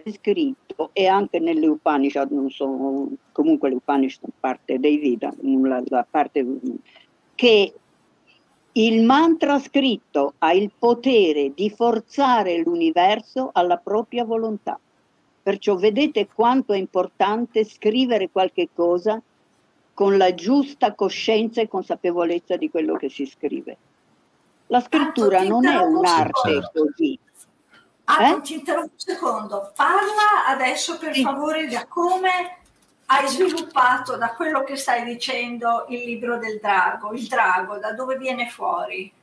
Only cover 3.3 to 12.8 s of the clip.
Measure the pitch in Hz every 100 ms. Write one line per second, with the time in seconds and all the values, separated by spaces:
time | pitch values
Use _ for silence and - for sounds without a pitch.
3.3 | - 151 151 139 127 - 139 131 - -
4.3 | - 131 123 - 131 151 151 147 113 143
5.3 | - 135 131 131 127 127 127 - 151 143
6.3 | 147 127 135 127 - - _ _ _ _
7.3 | - 240 214 190 - _ _ _ _ _
8.3 | _ _ _ _ 233 220 226 226 277 330
9.3 | 320 277 285 277 277 262 208 _ 147 143
10.3 | - 165 180 202 - 233 240 262 233 175
11.3 | 147 139 143 208 208 233 226 - - 269
12.3 | 233 185 170 165 170